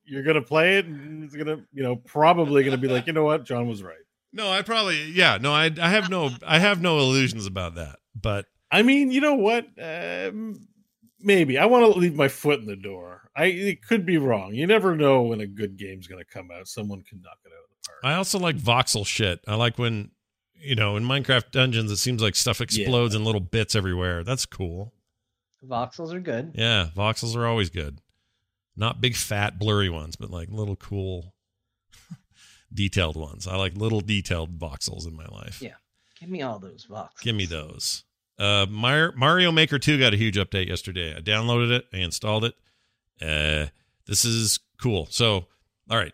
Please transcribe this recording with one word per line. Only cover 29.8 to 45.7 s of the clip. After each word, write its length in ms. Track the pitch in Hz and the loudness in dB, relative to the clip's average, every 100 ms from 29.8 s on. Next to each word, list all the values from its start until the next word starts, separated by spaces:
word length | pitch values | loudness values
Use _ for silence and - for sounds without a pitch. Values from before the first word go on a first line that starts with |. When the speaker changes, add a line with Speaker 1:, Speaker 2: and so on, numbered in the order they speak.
| 95 | 0
Speaker 2:
ones, 260 | 82 78 | -4 -10
but, 160 | - 104 | -12 -12
like, 180 | 87 87 | -10 -10
little 260 | 107 104 95 | -8 -6 -8
cool, 580 | - 101 95 92 87 _ _ _ _ _ _ | -8 -8 -6 -8 -12 _ _ _ _ _ _
<laughs> 140 | _ - - _ _ - _ _ | _ -20 -20 _ _ -20 _ _
detailed 440 | 101 98 101 82 80 | -2 0 0 0 -2
ones. 300 | 76 95 92 | -10 -12 -8
I 100 | 92 | -4
like 180 | 95 92 | -4 -4
little 240 | 110 110 | -2 -2
detailed 580 | 98 104 92 87 80 85 | 0 -2 -2 -4 -6 -10
voxels 480 | 82 - - 92 85 | -12 -8 -10 -10 -12
in 80 | 80 | -14
my 100 | 80 | -18
life. 340 | 50 - 92 | -18 -16 -16
Speaker 3:
Yeah. 120 | 117 - _ _ _ _ | -16 -18 _ _ _ _
Give 80 | 170 | -12
me 140 | 185 | -8
all 160 | 131 104 | -8 -10
those 280 | 95 85 - | -14 -20 -18
voxels. 300 | 104 90 - | -16 -16 -6
Speaker 2:
Give 120 | 120 | -2
me 120 | 107 90 | -2 -4
those. 580 | 82 76 - - - - _ _ - | -8 -12 -10 -8 -8 -12 _ _ -4
Uh, 280 | 101 101 98 | 0 2 0
Mar-, 440 | 107 120 147 165 123 | 0 0 2 0 2
Mario 360 | 135 180 180 | 2 4 4
Maker 260 | 160 160 143 | 4 2 2
two 200 | - 151 | 2 4
got 160 | 127 | 4
a 20 | 101 | 4
huge 200 | 113 101 | 2 0
update 320 | 95 101 90 | -2 -4 -4
yesterday. 460 | 90 - 90 82 80 | -6 -8 -8 -8 -8
I 40 | |
downloaded 500 | 85 107 117 120 120 | -2 -2 0 0 0
it. 160 | 120 - | -2 -4
I 60 | 95 | -6
installed 460 | 87 - 107 107 | -4 -4 -2 -2
it. 100 | 117 - _ _ _ _ _ _ | -2 -6 _ _ _ _ _ _
Uh, 440 | 80 76 76 76 76 - _ _ - | -4 -2 0 0 -4 -10 _ _ -4
this 180 | 101 | 0
is 340 | 120 113 107 - _ - | 0 0 0 -2 _ -6
cool. 260 | 127 98 78 | -2 -2 -4
So, 360 | - 117 98 87 _ _ | 0 0 0 -4 _ _